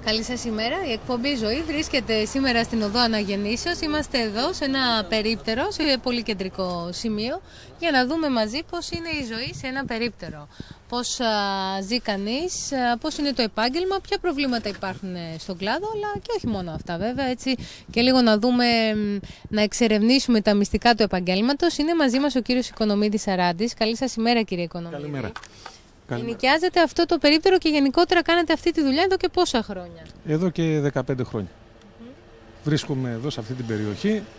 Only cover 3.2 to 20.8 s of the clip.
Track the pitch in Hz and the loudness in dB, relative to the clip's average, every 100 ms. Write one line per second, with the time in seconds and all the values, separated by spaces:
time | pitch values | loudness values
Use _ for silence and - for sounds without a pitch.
3.2 | 202 196 208 240 349 349 320 302 - 262 | 0 -2 -2 -2 -2 -4 -2 -2 -2 -2
4.2 | 226 208 285 370 285 269 254 226 214 220 | -2 -2 -2 -2 -2 0 0 0 0 0
5.2 | 214 220 - 226 359 403 311 254 254 240 | 0 -2 -2 -2 -2 0 0 0 0 -4
6.2 | 226 196 190 - 180 175 170 180 233 208 | -4 -4 -6 -4 -4 -4 -6 -6 -4 -4
7.2 | 226 339 - - - - 330 269 254 330 | -4 -6 -12 -20 -20 -4 2 2 2 0
8.2 | 311 240 214 262 - 349 - 339 330 302 | 0 0 0 -4 -6 -8 -6 -8 -6 -6
9.2 | 247 226 277 359 262 269 262 226 233 - | -4 -6 -8 -8 -6 -6 -4 -4 -4 -6
10.2 | 165 151 147 - - - - 240 240 - | -12 -12 -16 -18 -18 -20 -6 -4 -4 0
11.2 | 233 208 202 196 190 196 190 240 - 202 | 0 2 0 -2 -2 -4 -2 -4 -2 -4
12.2 | 202 254 359 - - 269 247 240 311 - | -2 -4 -4 -6 -4 0 0 0 -2 -2
13.2 | 285 247 220 - 233 294 370 392 - 392 | -2 0 -2 0 -2 0 -2 -2 -2 -2
14.2 | 359 277 277 240 214 196 190 185 190 180 | -2 -2 -2 -2 -4 -6 -8 -8 -8 -8
15.2 | 165 160 - 170 190 277 415 440 415 403 | -8 -10 -10 -6 -2 -2 -2 -4 -4 -6
16.2 | - 440 247 202 175 156 - 170 208 254 | -4 -4 -2 -4 -4 -8 -6 -4 -4 -2
17.2 | 269 254 262 254 - - - 226 247 262 | -4 -2 -2 -4 -6 -16 -4 2 6 6
18.2 | 240 208 240 247 240 233 220 214 208 202 | 6 6 4 4 4 4 2 2 0 -2
19.2 | - - - 214 208 - 233 214 220 269 | -6 -16 -4 2 2 4 4 6 6 4
20.2 | - 226 208 202 202 214 | 4 4 4 4 2 4